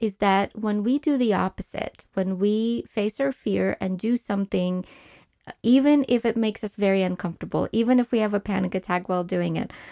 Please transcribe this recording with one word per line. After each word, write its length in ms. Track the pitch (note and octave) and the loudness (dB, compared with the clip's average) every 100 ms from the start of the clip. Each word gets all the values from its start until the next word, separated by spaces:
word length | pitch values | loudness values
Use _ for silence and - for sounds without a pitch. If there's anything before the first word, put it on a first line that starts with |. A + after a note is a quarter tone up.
is 160 | A3 G3 | -4 0
that 400 | G3+ F#3+ G3+ - | 2 2 0 -4
when 260 | G#3+ G#3 | -4 -2
we 160 | G#3 C#4+ | 0 0
do 180 | D4+ C#4 | 0 0
the 180 | A#3+ | 2
opposite, 720 | F#3 F#3 - - - - - - | 2 0 -4 -10 -6 -8 -8 -10
when 240 | - F#3 F#3 | -4 -2 0
we 460 | G3+ G#3+ A3+ A#3 - | 0 2 0 -2 -4
face 340 | - G#3 - | -2 -2 -2
our 120 | C#4 | -4
fear 440 | - - G3 F#3+ - | -2 -2 0 0 -2
and 180 | F#3 F#3 | -4 -4
do 180 | A3+ A#3+ | -2 -2
something, 680 | - G3+ G3 F#3+ F3+ F3+ - - - - _ _ - - | -2 -4 -2 -2 -2 -2 -6 -16 -20 -20 _ _ -20 -4
even 420 | A#3 C4 C#4+ D4 C4 | 4 6 6 4 4
if 160 | A#3+ | 2
it 120 | A#3 A3+ | 0 0
makes 260 | A3 G#3+ | 0 -2
us 140 | G#3 - | -6 0
very 260 | G3 G3 | 2 2
uncomfortable, 680 | F#3 F#3 E3+ E3 E3+ D#3 - | 2 -2 -6 -8 -6 -2 -2
even 260 | A3 A#3 B3+ | 0 2 2
if 140 | A#3+ | 2
we 60 | A3+ | 0
have 140 | G#3+ | 0
a 60 | G#3 | -2
panic 340 | G#3 F#3+ F#3 | -2 -2 -2
attack 340 | F#3 - F3+ F3+ | -4 -2 -4 -2
while 160 | F3+ | -4
doing 320 | F3 F3+ F3 E3 | -2 -2 -2 -2
it, 160 | - - - | -6 -10 -20